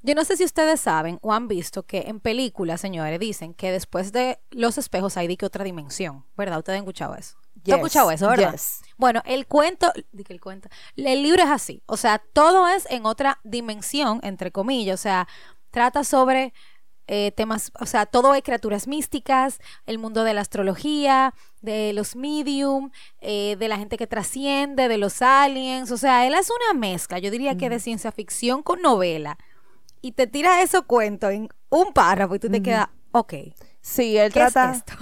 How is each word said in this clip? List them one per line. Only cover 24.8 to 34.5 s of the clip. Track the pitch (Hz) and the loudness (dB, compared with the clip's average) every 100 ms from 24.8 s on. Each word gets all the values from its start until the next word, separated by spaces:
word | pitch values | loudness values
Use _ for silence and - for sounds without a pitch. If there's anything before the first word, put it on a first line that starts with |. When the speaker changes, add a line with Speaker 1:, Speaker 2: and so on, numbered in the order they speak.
| 254 | 2
Speaker 1:
de | 220 | 2
los | 202 - | -2 2
aliens, | 254 269 285 269 262 262 254 | 4 6 6 2 -4 -6 -6
o | 240 | 0
sea, | 277 254 254 | 4 4 6
él | |
hace | 311 392 480 480 | 2 2 0 0
una | 330 | 0
mezcla, | 214 175 - 180 | -2 -4 -6 -6
yo | 196 | -6
diría | 233 277 269 | -4 -4 -2
que | 262 | -4
de | 233 | -4
Speaker 2:
Ujú. | |
Speaker 1:
ciencia | - 226 226 | -6 -6 -8
ficción | - 208 - 240 262 | -10 -10 -4 -2 -2
con | 311 359 | -2 0
novela, | 339 220 180 160 147 143 - - - - - - | 2 4 2 -2 -8 -12 -16 -20 -20 -20 -20 -16
y | 254 | -12
te | 226 247 | -2 -2
tira | 262 330 359 | 2 2 4
esos | 359 370 | 4 2
cuentos | - 240 214 208 208 | 2 2 2 -2 -2
en | 202 220 - - | -2 -6 -14 0
un | 302 381 | 2 4
párrafo | 277 175 190 196 | 6 6 4 0
y | 190 | -2
tú | 233 | -2
te | 208 | 0
Speaker 2:
Ujú. | |
Speaker 1:
quedas, | 196 226 208 - - | 0 0 -2 -6 -2
"Ok, | - - 147 151 - - - | 0 0 -8 -14 -20 -20 -20
Speaker 2:
Sí, | - - 233 214 | -6 -2 2 4
él | 208 | 4
Speaker 1:
¿qué | 208 | 6
es | 247 | 6